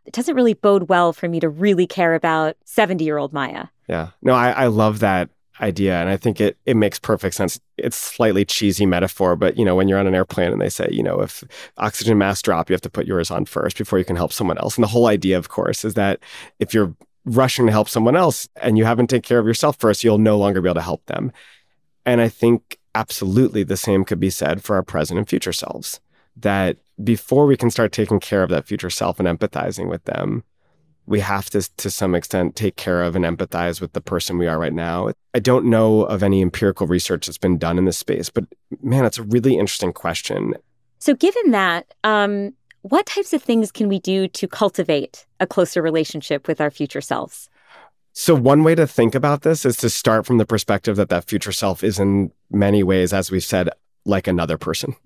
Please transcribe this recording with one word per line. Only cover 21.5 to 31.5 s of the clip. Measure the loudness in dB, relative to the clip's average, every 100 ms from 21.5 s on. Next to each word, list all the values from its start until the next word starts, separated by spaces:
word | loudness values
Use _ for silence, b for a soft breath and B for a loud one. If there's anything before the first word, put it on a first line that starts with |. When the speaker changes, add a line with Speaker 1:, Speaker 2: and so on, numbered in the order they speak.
| b b b _ _
Speaker 2:
And | 0 2
I | 2
think | 2 2 2 0 -20 _ -6
absolutely | -4 -6 0 2 2 0
the | -2 -2
same | 0 0 0
could | 0
be | -2
said | -2 -2 -2
for | -2 -2
our |
present | -2 -4 -2 -2
and | -2
future | -4 -4
selves, | -6 -8 -10 -12 -14 _ _ _ -6
that | -2 0 0 -4 _ -8
before | -2 -2 2 4 6
we | 4
can | 2
start | 2 0
taking | 0 0 0
care | 0 0
of | 0
that | 0 -2
future | -6 -6
self | -4 -4 -2
and | -2
empathizing | 0 -4 -4 -6 -6 -6
with | -8 -6
them, | -6 -4 -6 -8 _ _ _ _ _ -4
we | -2
have | 0 -4
to, | -2